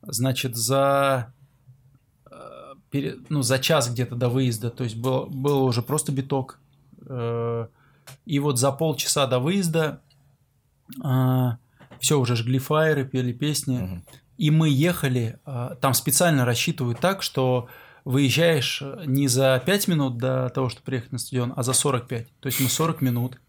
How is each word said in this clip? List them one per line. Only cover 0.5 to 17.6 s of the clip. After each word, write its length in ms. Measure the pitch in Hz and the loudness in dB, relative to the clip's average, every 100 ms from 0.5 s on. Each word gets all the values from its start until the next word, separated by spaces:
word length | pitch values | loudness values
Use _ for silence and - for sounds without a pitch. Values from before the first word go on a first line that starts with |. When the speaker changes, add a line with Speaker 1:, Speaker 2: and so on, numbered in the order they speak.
| 120 | -4
Speaker 1:
за, 760 | 110 135 139 139 139 135 117 - _ _ _ - _ _ _ _ - | 0 2 4 4 2 0 -2 -14 _ _ _ -20 _ _ _ _ -20
э, 440 | - - - - 135 _ | -20 -20 -20 -20 -20 _
пере-, 280 | 139 147 - - | -4 -4 -8 -4
ну, 140 | 151 | -2
за 160 | 117 131 | 0 0
час 320 | - 160 123 | 2 2 0
где-то 240 | 120 123 120 | -2 -4 -2
до 120 | 123 | 0
выезда, 420 | 123 127 110 120 | 2 0 0 -6
то 140 | - | -6
есть 120 | 127 110 | -6 -4
был, 300 | 127 131 135 | -2 -2 -4
был 380 | 135 139 143 | -4 0 2
уже 180 | 131 120 | 2 0
просто 300 | 120 151 - | -2 -2 -2
биток. 460 | 139 135 139 131 - _ _ _ - - | -4 -2 -4 -4 -12 _ _ _ -20 -12
Э, 580 | 127 117 117 117 117 113 _ _ _ - - | -6 -4 -4 -4 -4 -6 _ _ _ -20 -20
и 140 | - 139 | -4 -2
вот 200 | 147 131 | 0 2
за 120 | 135 | 0
полчаса 540 | 135 165 - - - 135 | 2 -2 0 -2 0 0
до 120 | 127 | 0
выезда, 600 | 131 196 175 160 156 135 _ _ _ _ _ _ _ _ _ - | 0 0 0 0 -2 -4 _ _ _ _ _ _ _ _ _ -10
а, 560 | 147 127 127 127 127 120 _ _ - - | -2 0 2 2 0 -2 _ _ -20 -6
всё, 180 | - 151 | 0 2
уже 160 | 123 | 2
жгли 240 | 120 113 131 | 0 0 -2
фаеры, 460 | 131 151 160 147 | 0 2 2 2
пели 280 | 135 131 127 | 0 -2 -4
песни. 460 | 120 147 147 - 127 | -2 -2 -2 -2 -4
Speaker 2:
Мгм. 260 | 92 90 - - _ _ | -4 -8 -14 -20 _ _
Speaker 1:
И 120 | 151 | 4
мы 180 | 156 160 | 4 4
ехали, 680 | 135 165 175 139 123 113 117 - | 4 2 2 0 0 -2 -6 -10
а, 300 | 127 120 - | -8 -8 -2
там 180 | 139 | 0
специально 500 | 127 - - 175 147 | 2 0 2 4 4
рассчитывают 540 | 123 117 - 160 123 117 | 2 2 0 -2 -2 0
так, 240 | 175 190 | 0 0
что 460 | - - 131 127 | -4 0 2 2